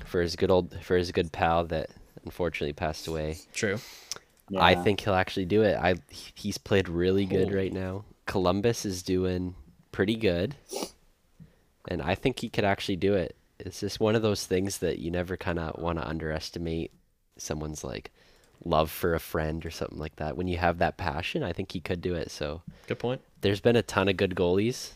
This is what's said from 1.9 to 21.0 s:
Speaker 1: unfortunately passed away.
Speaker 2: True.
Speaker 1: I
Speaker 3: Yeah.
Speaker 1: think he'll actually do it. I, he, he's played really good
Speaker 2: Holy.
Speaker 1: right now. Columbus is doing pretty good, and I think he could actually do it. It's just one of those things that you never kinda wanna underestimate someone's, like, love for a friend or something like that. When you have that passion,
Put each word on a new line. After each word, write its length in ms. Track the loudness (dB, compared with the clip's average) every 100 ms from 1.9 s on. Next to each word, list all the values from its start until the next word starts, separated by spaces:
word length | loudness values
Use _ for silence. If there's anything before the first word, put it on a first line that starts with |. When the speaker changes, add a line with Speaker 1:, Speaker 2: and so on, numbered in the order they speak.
| -10 -20 -16 -12
Speaker 1:
unfortunately 480 | -4 -4 -2 -4
passed 340 | -2 -4 -4 -6
away. 300 | -4 -4 -6 -10
Speaker 2:
True. 240 | -4 -2 -4 -8 -18 -14 -14 -14 _ -6 4
Speaker 1:
I 140 | 6
Speaker 3:
Yeah. 120 | 6
Speaker 1:
think 180 | 4 2
he'll 120 | 2
actually 320 | 2 2 -2 2
do 160 | 4
it. 160 | 4 4
I, 160 | 2 2 -4
he, 220 | -18 -18 -8
he's 220 | -6 -6
played 320 | 2 2 2
really 360 | 2 2 4 2
good 240 | 2 2
Speaker 2:
Holy. 60 | 0
Speaker 1:
right 180 | -2
now. 300 | -4 -6 -8 -12 _ -4
Columbus 600 | 2 2 4 2 0 -4
is 180 | -4
doing 520 | 0 0 2 0 -4 -8 -18 -20 _
pretty 220 | 0 0 2
good, 400 | 2 2 -2 -4 -12 -10 -10 -14 _ _ _ -20 -20 _ _ _ -8
and 140 | -4
I 140 | -2 0
think 240 | 0 -2
he 100 | -4
could 160 | 0 2
actually 320 | 2 -2 0
do 160 | 2
it. 220 | 2 0 -6 _ -14
It's 200 | -12 -8
just 200 | -8 0
one 160 | 4 4
of 60 |
those 240 | 2 0 0
things 340 | 0 0 -2
that 200 | -2 -2
you 120 | -2
never 260 | -2 -2 -4
kinda 340 | -2 -2 -4 -4
wanna 240 | -2 -2
underestimate 880 | -2 -4 -4 -4 -6 -6 -4 -4 -6 -10 _ _ _ -14
someone's, 460 | -8 -6 -6 -8
like, 280 | -8 -10 -12 -20 _ _ _ _
love 280 | 2 2 2
for 240 | 2 2 2
a 40 |
friend 460 | 0 -2 -2 -4 -8
or 60 |
something 260 | -8 -8 -6
like 180 | -10 -6
that. 200 | -6 -4
When 100 | -2
you 100 | 2
have 200 | 2 4
that 180 | 0
passion, 440 | 0